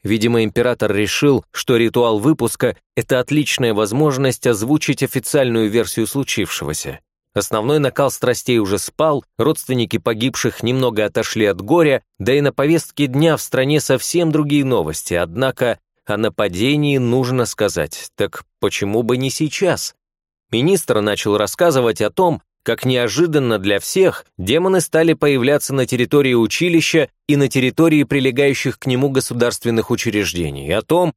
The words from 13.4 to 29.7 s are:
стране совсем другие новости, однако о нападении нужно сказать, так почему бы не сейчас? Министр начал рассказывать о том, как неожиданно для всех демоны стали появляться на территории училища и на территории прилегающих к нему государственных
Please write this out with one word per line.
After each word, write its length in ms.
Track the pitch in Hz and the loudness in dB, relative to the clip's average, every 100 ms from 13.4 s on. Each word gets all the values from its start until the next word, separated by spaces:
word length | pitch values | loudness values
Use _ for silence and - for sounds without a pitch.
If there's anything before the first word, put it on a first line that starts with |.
стране 380 | - 127 131 151 | -2 -2 0 0
совсем 520 | - 131 - 170 165 | 0 -2 0 0 2
другие 340 | 151 147 147 135 | 0 2 0 2
новости, 480 | 117 78 78 - | 0 0 -6 -4
однако 640 | 87 87 87 131 - 123 107 _ _ - | -2 -2 -2 -4 0 -2 -2 _ _ -6
о 120 | 104 | -2
нападении 800 | 110 - 104 90 123 151 147 139 | -2 -2 -4 0 0 2 0 0
нужно 480 | 120 123 123 127 113 | 0 0 0 -2 -2
сказать, 640 | - 104 85 76 - - - | -2 -2 -2 -6 -8 -18 -6
так 280 | 101 - - _ | -6 -6 -20 _
почему 440 | 104 - 101 110 | -4 -2 -2 -2
бы 140 | 117 127 | 0 -2
не 120 | 131 | -2
сейчас? 640 | - 156 - 185 - - _ _ _ _ _ _ | -2 -4 0 -2 -2 -6 _ _ _ _ _ _
Министр 500 | 117 147 196 - 113 | 0 2 2 2 0
начал 360 | 104 101 107 104 | 0 -2 0 0
рассказывать 640 | 104 - 175 135 117 107 | 0 2 2 4 2 0
о 80 | 104 | -2
том, 320 | - 180 143 _ _ - | 2 0 0 _ _ -4
как 160 | 113 | -2
неожиданно 760 | 127 127 120 110 170 156 127 107 | 0 0 0 0 2 2 0 0
для 200 | 98 101 | 0 -2
всех 460 | - 190 185 - - - | -2 2 2 0 -16 -10
демоны 440 | 92 147 190 190 | -2 0 2 0
стали 320 | - 160 165 | 2 2 2
появляться 600 | 156 147 135 123 147 - | 2 2 2 2 0 0
на 120 | 135 123 | -2 -2
территории 480 | 123 117 147 131 | -2 2 2 4
училища 720 | 120 110 - 175 165 151 165 143 _ - | 2 2 0 2 2 2 0 0 _ -2
и 120 | 143 | 0
на 100 | 139 | 2
территории 560 | 135 127 - 165 151 | 2 0 2 4 4
прилегающих 720 | - 139 131 123 143 135 135 - | 2 0 0 2 2 2 -4 -4
к 100 | 135 | -2
нему 220 | 123 139 | 0 2
государственных 800 | 131 - 123 120 113 120 | 0 -2 0 0 0 -2